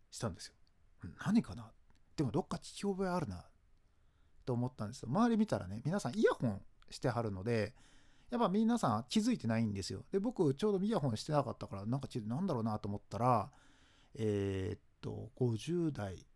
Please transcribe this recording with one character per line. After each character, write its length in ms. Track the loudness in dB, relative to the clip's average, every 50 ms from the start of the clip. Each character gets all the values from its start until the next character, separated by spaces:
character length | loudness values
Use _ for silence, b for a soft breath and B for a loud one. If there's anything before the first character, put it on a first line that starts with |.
| -20 -16
し 80 | -10
た 120 | -6 -4 -4
ん 40 | -4
で 80 | -6
す 60 | -14
よ。 80 | -18 -18 _ -20 -20 _ _ _ -20 -20 -16 -16 -14 -10 -4 0
何 200 | 4 4 4 2
か 100 | 2 -6
な？ 180 | -12 -12 -16 -20 -20 -20 -20 -20 -20 -20 _ -2
で 80 | 0 0
も 60 | 2
ど 100 | 2 0
っ 60 | 0 -2
か 80 | -4
聞 20 | -6 -6 -10 -10
き 60 | -4
覚 240 | -2 -2 0 0 0
え 20 |
あ 100 | 0 0
る 100 | 0 0
な、 180 | -2 -6 -8 -12 -18 -20 _ _ -20 -20 -20 _ -20 _ -20 -20 -20 _ _ -20 -20 -20 -10 -4
と 60 | -2
思 160 | 0 0 0
っ 60 | -2 -4
た 100 | -6 -8
ん 40 | -8
で 40 | -8
す 100 | -8 -4
よ。 60 | 0
周 200 | 2 4 4 6
り 80 | 6
見 100 | 4 4
た 100 | 2 2
ら 120 | 0 -2 -4
ね、 120 | -6 -4 -2
皆 160 | -2 -2 0
さ 80 | -2 -2
ん 60 | 0
イ 60 | 4 4
ヤ 100 | 4 4
ホ 140 | 4 0
ン 140 | -2 -2 -2 -10 -14 -20 -20 -20 -16
し 100 | -10 -2
て 80 | -2
は 140 | 0 0 0
る 100 | -2 -2
の 120 | -4 -4 -2
で、 300 | 0 0 0 0 -2 -4 b b b b b b b b b b b
や 80 | -2
っ 40 | 0
ぱ 80 | 2 2
皆 280 | 4 4 4 4 2
さ 220 | 4 2 2 2 2
ん 60 | 0
気 120 | 2 2 2
づ 120 | 4 2
い 60 | 0
て 100 | 0 2
な 100 | 2 2
い 80 | 2 2
ん 80 | 2 0
で 80 | -2 -4
す 100 | -4 -6
よ。 100 | -8 -8 -2
で、 80 | -2 0
僕 340 | 0 0 2 2 2 2 4
ち 100 | 2 2
ょ 100 | 2 2
う 40 | 2
ど 40 | 2
イ 60 | 2
ヤ 100 | 2 2
ホ 100 | 2 0
ン 60 | 0
し 80 | -2 -2
て 80 | 0
な 120 | 2 2 2
か 80 | 0
っ 60 | -4
た 100 | -8 -8
か 100 | -8 -8
ら、 80 | -6 -4
な 120 | -2 -2
ん 40 | -2
か 80 | -4 -4
ち-、 100 | -6 -6
な 200 | -4 -4 -4 -2
ん 60 | -2
だ 60 | 0 0
ろ 60 | 0
う 40 | 0
な 140 | 0 -2 -2
と 100 | -4 -4
思 80 | -6
っ 40 | -6 -8 -8
た 100 | -2 2
ら、 320 | 4 4 4 4 2 -2 b b b b b b b b b b b b b
え 560 | -2 0 0 2 2 0 0 0 -2 -2 -4 -4
ー 40 |
っ 40 | -6 _ -20 _ -12
と、 300 | -10 -8 -8 -8 -10 -10 -4
五 200 | 0 0 0 0
十 360 | -2 -2 -2 -2 0 0 -2 -2
代 320 | -4 -6 -6 -8 -10 -14 _ -20